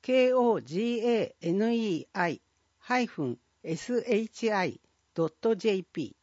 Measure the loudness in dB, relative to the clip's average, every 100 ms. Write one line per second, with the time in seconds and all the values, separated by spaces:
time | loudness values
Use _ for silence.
0 | 2 4 4 4 4 2 -2 -4 -2 0
1 | 0 0 0 -4 -2 0 2 0 0 -4
2 | -4 -4 -2 -4 _ _ _ _ -2 -2
3 | -2 -4 -6 -6 _ _ -8 -8 -2 -4
4 | 0 -2 -2 -4 -2 0 -2 -6 _ _
5 | _ -4 -4 _ -2 0 0 0 -4 -8
6 | -10 -10